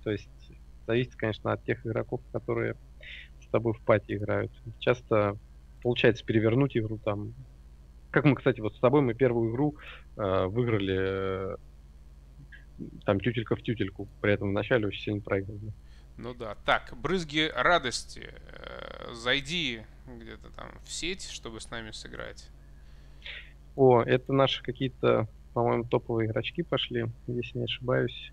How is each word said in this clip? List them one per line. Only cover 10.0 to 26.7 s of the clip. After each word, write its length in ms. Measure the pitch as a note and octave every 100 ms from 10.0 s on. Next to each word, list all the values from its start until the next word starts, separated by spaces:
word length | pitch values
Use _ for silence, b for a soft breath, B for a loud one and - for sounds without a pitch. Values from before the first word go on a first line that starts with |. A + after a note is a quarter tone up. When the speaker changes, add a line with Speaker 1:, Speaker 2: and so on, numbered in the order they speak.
| B -
Speaker 1:
э, 280 | G#2 F#2+ F#2
выиграли, 1080 | A2 A#2+ A2 G2 F#2+ F#2+ F#2+ F#2+ F#2+ F#2+
э, 20 | - - - - - - - - - - B - - - - -
там, 140 | G2
тютелька 360 | - A#2 A2 A2
в 60 |
тютельку, 480 | - A2 G2 - G2+ -
при 140 | G#2+
этом 160 | G2+ G#2
вначале 360 | G2+ G#2+ C3 G#2
очень 140 | -
сильно 200 | - G#2
проигрывали. 520 | - G2+ G2 G#2 G#2+ - b b b -
Speaker 2:
Ну 140 | A#2
да. 200 | B2 A2+
Так, 380 | G2+ - B2 - B2
брызги 540 | - F#3 D#3+ D3+ D#3
радости. 800 | B2 C3+ F3 C3 A2+ - - - - -
Э, 600 | - - B1 - - -
зайди 680 | A#2 A#2 C3+ C3+ F3 D3 A#2 A2 - -
где-то 440 | A#2+ A2+ A2 -
там 280 | - - -
в 60 | -
сеть, 360 | - D#3+ F#3+ -
чтобы 320 | - B2+ A2
с 100 | -
нами 200 | A#2+ A2
сыграть. 600 | - C3+ A#2+ - - - - - - B B B B B B B - - -
Speaker 1:
О, 260 | C3 B2
это 300 | A#2 B2+ -
наши 300 | C3+ C3+ -
какие-то, 680 | - B2+ C3 - B2 A#2+ A2+ - -
по-моему, 320 | - A#2+ A#2+
топовые 440 | A#2 B2+ - A#2 A2
игрочки 340 | A2 A2+ -
пошли, 440 | E3+